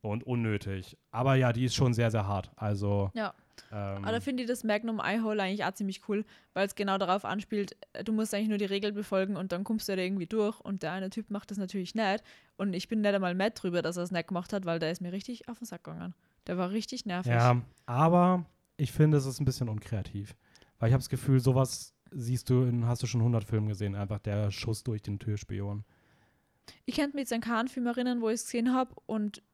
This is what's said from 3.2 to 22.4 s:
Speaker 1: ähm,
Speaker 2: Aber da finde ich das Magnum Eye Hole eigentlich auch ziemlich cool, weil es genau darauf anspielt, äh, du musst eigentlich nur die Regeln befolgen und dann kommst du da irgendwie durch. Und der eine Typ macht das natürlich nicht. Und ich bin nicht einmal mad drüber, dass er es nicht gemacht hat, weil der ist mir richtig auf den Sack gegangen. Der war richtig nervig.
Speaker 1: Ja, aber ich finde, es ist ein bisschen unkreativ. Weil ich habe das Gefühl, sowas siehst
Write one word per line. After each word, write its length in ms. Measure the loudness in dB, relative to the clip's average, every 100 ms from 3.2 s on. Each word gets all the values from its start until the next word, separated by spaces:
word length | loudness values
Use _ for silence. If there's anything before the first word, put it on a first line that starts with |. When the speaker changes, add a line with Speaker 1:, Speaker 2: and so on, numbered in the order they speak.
| -6 -6 _ -20 -12
Speaker 1:
ähm, 320 | -8 -6 -4
Speaker 2:
Aber 80 | -2
da 80 | -2
finde 220 | -2 -4
ich 40 | -2
das 140 | -2
Magnum 360 | 0 0 0 -2
Eye 200 | 0 0
Hole 220 | 0 0
eigentlich 220 | 0 0
auch 80 | -2
ziemlich 340 | -2 -6 -6 -4
cool, 160 | -4 -4 -12 _
weil 120 | -2 -2
es 80 | 0
genau 220 | -2 0
darauf 260 | 2 0
anspielt, 520 | 0 -6 -4 -4 -4 -8 -14
äh, 100 | -10
du 80 | -2
musst 200 | -2 0
eigentlich 160 | 0 0
nur 100 | 0
die 60 | 0
Regeln 280 | 0 -2
befolgen 420 | -4 0 0 0 -2
und 140 | -2
dann 120 | -4
kommst 240 | -2 -2 -2
du 80 | -2
da 60 |
irgendwie 240 | 0 -2 -2
durch. 340 | 0 0 -2
Und 220 | -8 -6
der 100 | -4
eine 180 | -4 -6
Typ 200 | -6 -6
macht 200 | -8 -6
das 80 | -6
natürlich 360 | -4 -4 -4
nicht. 280 | 0 0 0 -4 -20 _ _
Und 180 | -2
ich 140 | -2 -2
bin 120 | 0
nicht 120 | 2
einmal 200 | 2 2
mad 200 | 2 0 0
drüber, 220 | -2 0
dass 140 | 0 -2
er 80 |
es 60 | -2
nicht 160 | -2 -2
gemacht 240 | -4 -4
hat, 120 | -4 -2
weil 120 | 0
der 120 | 0
ist 80 | -2
mir 100 | -6
richtig 360 | -6 -8 -12 -12
auf 100 | -12
den 80 | -12
Sack 180 | -12
gegangen. 300 | -12 -10 -10 -12 _ _ -6
Der 100 | -2
war 140 | 0
richtig 340 | -2 -4 -8
nervig. 280 | -4 -2 2
Speaker 1:
Ja, 280 | 4 6 4 0 _ -6
aber 600 | 2 4 6 6 4 -2 _ _ -4
ich 160 | -4
finde, 240 | 4 6 6
es 80 | 2
ist 140 | 0
ein 40 |
bisschen 240 | 0 0 -2
unkreativ. 680 | -2 -4 -4 -4 -8 -10 -14 _ _ -20 _
Weil 120 | 4
ich 20 |
habe 80 | 4
das 60 | 2
Gefühl, 320 | -2 4 6
sowas 520 | 6 4 2 -2 -12 _ _
siehst 360 | -8 -2 -4